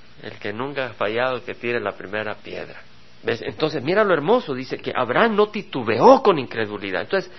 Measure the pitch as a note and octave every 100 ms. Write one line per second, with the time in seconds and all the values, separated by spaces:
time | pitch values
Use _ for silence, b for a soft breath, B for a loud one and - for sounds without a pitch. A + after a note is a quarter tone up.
0 | - - B2 G#2 G#2+ G#2+ C3+ C#3+ B2+ G#2+
1 | G#2 A2+ B2+ B2 G#2+ G2 A#2+ A#2+ G2+ -
2 | F#2 G#2 G#2+ G2 - F2+ D#2+ D#2 - -
3 | - - G#2+ A#2 A2 A2 D3+ D3+ A#2+ G3
4 | G#3 E3 D3 B3 - B2+ C3 - - -
5 | B2 C3 A3+ G3+ G#3 G#3+ F3 D3 A2 A2
6 | F#3 C4+ - E3 A#2+ A2+ G#2+ G#2 G2 F#2
7 | - G3 F3+